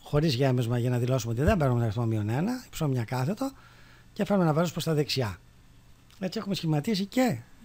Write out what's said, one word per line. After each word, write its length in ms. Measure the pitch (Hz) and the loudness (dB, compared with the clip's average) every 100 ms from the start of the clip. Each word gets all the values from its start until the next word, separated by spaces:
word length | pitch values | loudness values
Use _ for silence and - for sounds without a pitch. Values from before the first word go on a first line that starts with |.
χωρίς 320 | - 147 160 | -4 0 2
γέμισμα 440 | 120 135 127 117 120 | 2 2 2 0 0
για 120 | 123 | 0
να 80 | 123 | 0
δηλώσουμε 360 | 123 131 117 | 0 0 -2
ότι 80 | 117 | 0
δεν 160 | 165 208 | 2 2
παίρνουμε 220 | 135 120 | 2 2
τον 40 | |
αριθμό 220 | 117 104 113 | 0 0 -2
μείον 240 | 110 104 | -2 -2
ένα, 340 | 123 202 254 - | -2 -2 -4 -10
υψώνουμε 320 | - 151 127 | -4 -2 -2
μια 80 | 110 | -2
κάθετο 460 | 123 131 208 269 - - - - - - | -4 -4 -2 -6 -8 -20 -20 -20 -20 -12
και 120 | - 202 | -6 0
φέρνουμε 220 | 202 170 | 4 4
ένα 80 | 147 | 4
βάρος 160 | 175 | 0
προς 120 | 175 | -2
τα 100 | 160 | 0
δεξιά. 440 | 151 139 135 110 90 - - - - - - - - | 0 0 0 -2 -6 -16 -20 -20 -20 -20 -20 -20 -10
Έτσι 160 | 185 220 | -8 -6
έχουμε 160 | 202 180 | -4 -2
σχηματίσει 500 | 160 151 185 190 196 | 0 0 0 -2 0
και 320 | 254 254 120 - - | 2 2 0 -8 -20